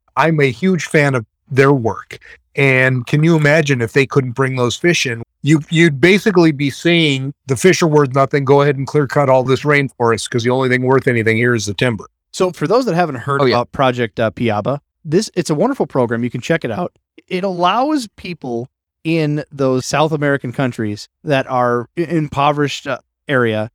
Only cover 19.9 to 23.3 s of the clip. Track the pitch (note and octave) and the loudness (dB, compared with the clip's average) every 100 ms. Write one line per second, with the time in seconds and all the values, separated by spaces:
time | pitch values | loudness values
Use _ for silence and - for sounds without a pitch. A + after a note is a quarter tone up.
19.9 | C#3+ D#3 D3+ D3 C#3 B2+ A#2+ C3+ A#2+ A2 | -2 0 0 -2 -2 -4 -4 -4 -4 -6
20.9 | G#2 - _ D#3 C3+ C3 B2+ B2 A#2+ A2+ | -8 -14 _ -4 -2 -2 -2 0 -2 -4
21.9 | - D#3 E3 D3+ C#3 C#3+ D3 C#3+ - C#3 | -6 -4 -2 -4 -2 0 0 -2 -4 -10
22.9 | B2 _ _ - | -10 _ _ -2